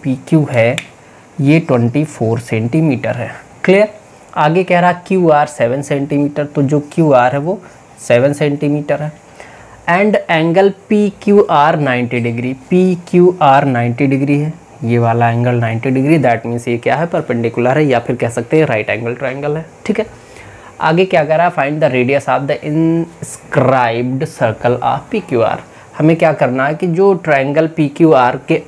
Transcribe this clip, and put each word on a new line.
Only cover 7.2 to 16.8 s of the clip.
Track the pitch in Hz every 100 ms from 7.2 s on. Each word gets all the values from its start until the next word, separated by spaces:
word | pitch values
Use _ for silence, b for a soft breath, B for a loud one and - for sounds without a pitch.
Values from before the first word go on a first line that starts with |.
| 123
है | 143
वो | 160 202 B B B -
seven | - 120 139
centimeter | 143 151 143 147 147 147 147
है। | 151 - B B B B B B -
And | 175 214 202 -
angle | 165 165 175 202 - -
P | 208 208 -
Q | 208 202 -
R | 156 151 165
ninety | 143 123 120 123
degree, | 117 117 127 131 -
पी | 180 185 175 -
Q | 175 180 180
R | 143 135 143
ninety | 120 120 120 139
degree | 135 139 143
है, | 151 160 - -
ये | 117 117
वाला | 117 117 117
angle | 117 123 120
ninety | 113 113 135
degree, | 131 143 160
that | 123 113 117
means | 120 120
ये |
क्या | 117